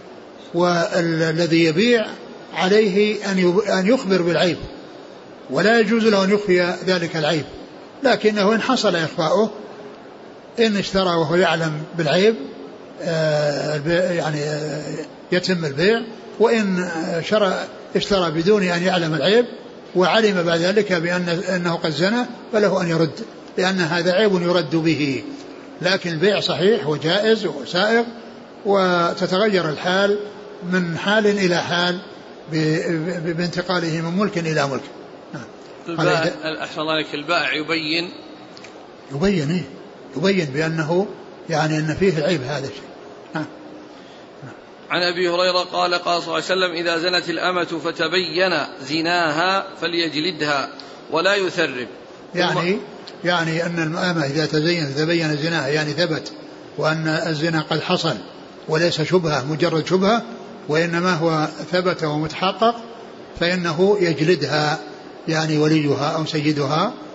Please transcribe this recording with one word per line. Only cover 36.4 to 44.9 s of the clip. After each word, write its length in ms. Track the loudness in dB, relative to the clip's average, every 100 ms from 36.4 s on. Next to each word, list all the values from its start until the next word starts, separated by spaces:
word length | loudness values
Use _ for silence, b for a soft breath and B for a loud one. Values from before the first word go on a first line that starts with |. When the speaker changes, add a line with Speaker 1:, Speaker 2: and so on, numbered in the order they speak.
| -6 -6
Speaker 2:
أحسن 180 | -8 -4
الله 120 | -2
عليك، 220 | 0 -2
البائع 400 | -6 -2 0 0
يبين؟ 560 | -2 -2 -2 -2 -2 -4 -10 -18 -18 -18 -18 -18 -20 -20 -20 -10
Speaker 1:
يبين، 360 | -2 0 2 0
إيه، 140 | -2 -4 -14 -18 -18 -12 -2
يبين 300 | 0 2 0
بأنه، 600 | -2 -2 -2 0 0 0 -6 -18 -16 -4
يعني، 280 | 0 0 0
أن 180 | 0 2
فيه 180 | 2 2
العيب 240 | 0 0
هذا 240 | -2 -6 -6
الشيء. 160 | -10 -16 -18 -18 -18 -10
نعم. 120 | -8 -8 -12 -18 -18 -18 B B B B -18 -18 -18 -20 -16 -4